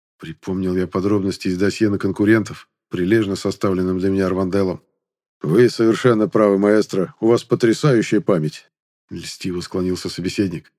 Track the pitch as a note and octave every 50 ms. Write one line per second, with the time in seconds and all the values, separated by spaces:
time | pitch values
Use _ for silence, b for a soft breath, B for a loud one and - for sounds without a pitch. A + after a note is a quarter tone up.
0 | _ _ _ _ - E2 D#2+ - - - F#2 F#2 F#2+ F#2 F#2 F#2 F#2 E2 - G2
1 | F2+ G2+ G#2 G#2 F#2+ G2 F2+ - - G2 F2+ F2+ G2 G2 - - A2+ G#2+ G2+ F#2+
2 | - G2 F#2 - G#2 G2+ A2 A2 G2+ - D#2 - - _ _ _ _ _ - F2+
3 | F2+ F2+ A2 A2+ A2 G2 G2 F2+ - G2 F#2 - - G2+ F#2+ F2+ F#2 F#2 F#2 F#2
4 | F2+ G2 F#2+ G2 F#2+ F#2 F#2 F#2 F#2+ F#2 F2+ G2 G2 F#2 E2+ - - _ _ _
5 | _ _ _ _ _ _ _ _ - D2+ D#2+ A2 B2 A#2 - - A#2 A2+ A2 F2
6 | - C3 A#2 A2 G#2+ F#2 - A2+ A2 G#2 G2+ F#2+ G2+ G#2 G#2+ G#2+ G2+ - - F#2+
7 | F2+ - - _ - A2 A#2+ A#2 - - B2 - - A2+ G#2+ - - D3+ C3 A2+
8 | G2 - - G#2 F2 - G#2 E2+ D2+ D2+ - - - _ _ _ _ _ _ _
9 | _ _ F#2+ F2+ E2+ - - - - F#2+ F2+ F2 E2+ - - F#2+ F2+ F2+ F2+ F2
10 | - F2+ - - F2 - - - G#2 F#2+ E2+ D2+ - _ _